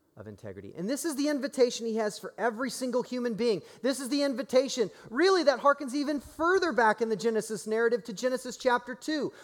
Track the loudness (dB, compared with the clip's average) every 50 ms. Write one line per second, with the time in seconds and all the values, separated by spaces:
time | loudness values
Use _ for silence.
0 | _ _ _ -18 -16 -16 -16 -14 -14 -14 -14 -14 -14 -14 -10 -8 -6 -4 -4 -4
1 | -4 -6 -4 -2 -2 -2 -2 -2 -4 -4 2 2 2 2 2 -4 -6 -4 -2 -2
2 | -2 -2 -4 -8 -12 -12 -8 -2 -2 -2 -2 -2 -6 -6 -4 -4 -4 -2 -2 -2
3 | -2 -2 -6 -4 -4 -4 -2 0 0 0 0 0 -4 -12 -12 -4 -2 -2 -2 -2
4 | -4 -2 0 0 0 0 0 -4 -2 2 2 2 2 2 0 -2 -2 -2 -4 -14
5 | -14 -6 0 4 4 6 6 6 4 4 4 4 4 4 4 2 0 -4 -2 -2
6 | 0 0 -2 -4 -4 -8 -4 0 2 4 4 4 4 2 4 4 4 4 4 2
7 | 0 -2 -2 0 0 0 0 0 -2 -4 -6 -8 -4 -2 0 2 2 2 2 0
8 | -4 -8 -8 -4 -2 -2 -2 -2 -4 -8 -8 -2 0 2 2 2 0 -4 -12 -10
9 | -6 -4 -4 -2 -2 -4 -6 -10